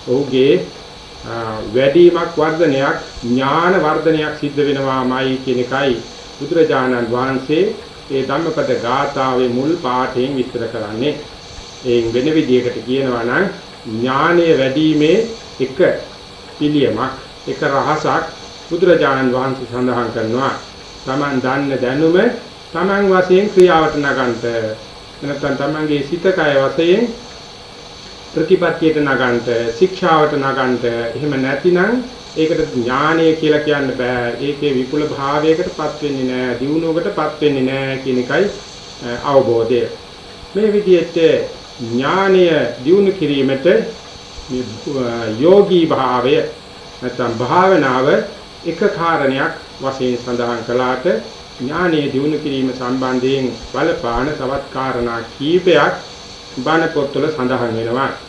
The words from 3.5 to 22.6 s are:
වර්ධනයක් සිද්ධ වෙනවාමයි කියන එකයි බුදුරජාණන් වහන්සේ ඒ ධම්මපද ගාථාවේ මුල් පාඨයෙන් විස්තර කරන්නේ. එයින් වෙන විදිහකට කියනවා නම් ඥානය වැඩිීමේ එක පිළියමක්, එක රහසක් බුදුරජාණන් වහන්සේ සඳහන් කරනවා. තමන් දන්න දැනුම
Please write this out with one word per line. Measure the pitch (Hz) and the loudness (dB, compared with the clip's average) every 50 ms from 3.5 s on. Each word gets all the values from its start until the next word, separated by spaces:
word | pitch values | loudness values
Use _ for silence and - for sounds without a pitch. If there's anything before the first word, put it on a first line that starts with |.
| 147 160 170 180 190 185 | 2 2 4 4 4 4
වර්ධනයක් | 151 151 156 156 151 160 156 151 151 147 139 | 2 2 0 2 2 2 2 2 0 -2 -4
සිද්ධ | - 151 139 135 | -4 -6 -4 0
වෙනවාමයි | 139 143 139 139 135 135 135 131 131 127 127 127 131 131 131 131 | 0 0 2 2 0 0 0 0 0 0 0 0 0 0 -2 -2
කියන | 127 - 135 127 123 | -2 -2 -2 0 0
එකයි | 123 120 127 135 143 139 120 113 - - - - - - - | 0 -2 0 0 2 2 0 0 -4 -12 -16 -16 -18 -18 -12
බුදුරජාණන් | - 139 147 170 165 156 156 143 135 127 127 127 120 117 110 | -10 -6 -2 2 2 4 4 4 0 2 0 0 0 0 -2
වහන්සේ | 117 123 123 135 135 123 - - 151 160 190 220 220 - - - - - - | 0 -2 0 0 -2 -4 -2 0 0 2 2 0 -2 -6 -12 -16 -18 -18 -10
ඒ | - 139 135 131 | -4 -2 -2 -2
ධම්මපද | 131 139 147 165 165 156 147 131 127 127 - | -2 -2 -2 -2 -2 -2 -2 0 0 0 -2
ගාථාවේ | 107 117 123 139 139 143 - 135 135 127 127 123 127 123 | 0 -2 -2 -2 -2 -2 -2 -2 -2 0 2 2 0 2
මුල් | 117 127 135 151 175 | 0 0 0 0 0
පාඨයෙන් | 170 - 127 123 127 127 127 - 123 127 139 143 | -2 -2 -2 -2 -2 -2 -2 -2 -2 -2 -2 0
විස්තර | 131 120 - - 120 113 | -2 -4 -4 -4 -6 -6
කරන්නේ. | 110 113 117 107 104 110 110 127 147 143 - - - - - - - - - - - - - | -4 -6 -6 -8 -6 -4 -2 -2 -2 -2 -4 -10 -14 -16 -18 -18 -18 -18 -16 -18 -18 -18 -8
එයින් | - 131 120 120 117 117 | -2 2 2 2 2 2
වෙන | 117 123 131 156 160 | 0 0 2 2 2
විදිහකට | 160 139 120 127 123 123 123 107 113 107 | 2 4 4 4 4 2 0 -4 -6 -4
කියනවා | 117 127 135 135 127 123 117 117 | -2 -2 0 0 0 -2 -2 -2
නම් | 120 123 156 190 196 - - - - - - - | 0 0 0 0 0 -2 -8 -16 -18 -20 -16 -12
ඥානය | 123 110 113 120 131 131 139 151 170 170 175 170 165 151 | -8 -4 -2 -2 0 0 2 2 4 4 4 6 4 4
වැඩිීමේ | 131 135 131 127 151 156 156 151 151 151 156 175 220 226 - - - - - - | 4 2 2 2 2 2 4 4 4 6 6 4 4 2 -2 -6 -14 -16 -18 -4
එක | - 131 127 - - 180 - - - - - - - - - - - - - - | -4 -4 -4 2 2 2 2 2 0 -6 -12 -16 -18 -20 -20 -20 -20 -20 -18 -8
පිළියමක්, | - 151 147 151 147 131 113 104 110 123 131 - - - - - - - | -2 -2 2 2 4 2 2 2 0 -2 -4 -4 -10 -14 -16 -18 -12 -8
එක | - 131 - | -8 -6 -2
රහසක් | 160 139 139 139 - 143 151 151 151 143 131 165 165 - - - - - - - - | -2 0 0 0 2 0 0 0 0 0 0 0 -2 -6 -12 -14 -18 -18 -18 -18 -10
බුදුරජාණන් | - 170 165 185 175 170 160 151 139 135 135 131 127 123 | -6 -2 2 6 6 6 6 4 2 2 2 0 0 0
වහන්සේ | 127 131 135 127 127 127 110 | 0 -2 -2 -4 -6 -8 -8
සඳහන් | 120 123 123 127 123 - 117 110 | -4 -2 0 0 0 0 -2 -2
කරනවා. | - 120 110 110 113 127 135 123 - - - - - - - - - - | -2 -4 -2 -2 0 0 0 -2 -2 -6 -12 -16 -18 -18 -18 -18 -18 -12
තමන් | - 131 131 143 147 143 135 127 | -8 -6 -4 -2 -2 0 -2 -2
දන්න | 123 127 131 139 143 139 135 127 | 0 0 -2 0 -2 -2 -2 0
දැනුම | 127 120 131 147 160 160 170 185 214 247 240 - - - - - | 0 0 0 2 2 4 4 4 4 4 0 -2 -12 -16 -18 -20